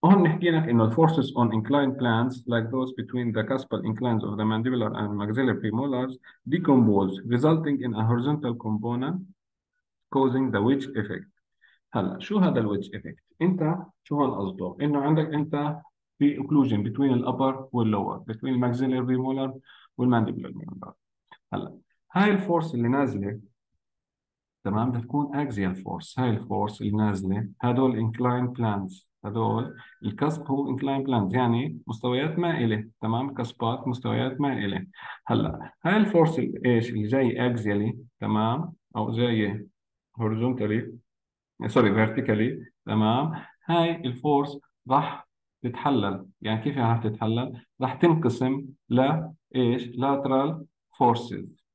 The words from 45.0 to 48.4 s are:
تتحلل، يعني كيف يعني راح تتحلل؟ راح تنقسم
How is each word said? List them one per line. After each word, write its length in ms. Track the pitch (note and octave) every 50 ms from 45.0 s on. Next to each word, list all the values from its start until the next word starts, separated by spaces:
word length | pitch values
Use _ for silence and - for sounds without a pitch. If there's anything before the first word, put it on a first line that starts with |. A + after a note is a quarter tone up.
| D#3 - - - - _ _ _ _ _ _ _ -
تتحلل، 600 | A#2+ A#2 - - D3 C#3 A#2+ G2+ G2+ G2 F#2+ F#2+ - _ _
يعني 200 | - G#2+ A2 A2 -
كيف 140 | D3 C3 C#3
يعني 120 | A#2+ A2+
راح 140 | A2+ A2+ A2+
تتحلل؟ 580 | A2 G#2+ - A2+ A2 A2+ A#2 B2+ C3+ - - - _ _ _
راح 120 | C3+ B2 -
تنقسم 720 | - - E3+ D#3+ D#3+ - A#2+ A2+ -